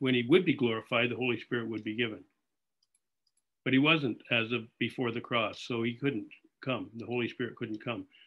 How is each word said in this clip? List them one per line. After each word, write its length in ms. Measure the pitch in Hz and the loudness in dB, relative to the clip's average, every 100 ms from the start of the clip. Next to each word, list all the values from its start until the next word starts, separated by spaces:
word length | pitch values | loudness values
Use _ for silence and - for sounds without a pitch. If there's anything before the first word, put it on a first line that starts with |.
when 120 | 131 | 2
he 120 | 127 120 | 2 6
would 160 | 185 | 6
be 100 | 160 | 6
glorified, 560 | 127 120 113 - 120 120 | 2 2 0 0 2 2
the 60 | 117 | 0
Holy 220 | 127 117 | -2 -2
Spirit 300 | - 120 113 | -2 -4 -4
would 160 | 110 | -6
be 100 | 110 | -4
given. 300 | 110 117 104 - _ _ _ _ _ _ _ _ _ _ _ _ _ | -2 -2 -4 -16 _ _ _ _ _ _ _ _ _ _ _ _ _
But 100 | - | 2
he 40 | 131 | 4
wasn't 440 | 147 160 131 - - | 6 4 2 -2 -2
as 180 | 120 110 | 0 0
of 140 | 120 110 - | -2 -4 -4
before 320 | 117 - 120 | -4 -2 -4
the 80 | 117 | -4
cross, 420 | - 120 104 - | -2 0 0 -4
so 220 | - 117 | -6 -2
he 100 | 120 | -2
couldn't 320 | 120 139 113 101 - _ - | 0 -2 -2 -6 -16 _ -10
come. 260 | 135 113 95 113 | -4 -4 -6 -10
The 100 | 107 | -6
Holy 220 | 123 113 | -2 -2
Spirit 260 | - 113 | -2 -6
couldn't 300 | - 113 107 | -6 -8 -6
come. 220 | - 98 95 - | -6 -6 -8 -18